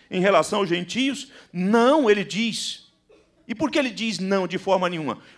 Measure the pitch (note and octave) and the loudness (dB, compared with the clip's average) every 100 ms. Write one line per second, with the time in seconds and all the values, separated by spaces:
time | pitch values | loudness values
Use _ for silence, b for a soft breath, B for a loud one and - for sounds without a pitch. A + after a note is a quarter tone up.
0 | b F#3 G3 F3+ D3+ G#3 E3 F3 F3 A3+ | b 0 2 2 2 -2 -2 -4 -4 -4
1 | C4+ B3 - B B F3 F#3 A3+ A#3+ D#4 | -4 -4 -12 B B -4 2 4 6 4
2 | A#3 G#3 F#3 F3+ A3+ - - - _ _ | 4 2 0 -4 -4 -4 -8 -12 _ _
3 | _ _ _ _ - A3 D#4 D#4 C4 F#3 | _ _ _ _ -12 -4 0 0 0 -2
4 | A3+ F3 F#3+ G3 F3+ F#3 F#3+ F#3+ F3+ E3+ | -4 -4 0 0 0 -4 0 2 2 -2
5 | C#3+ G2+ B | -4 -6 B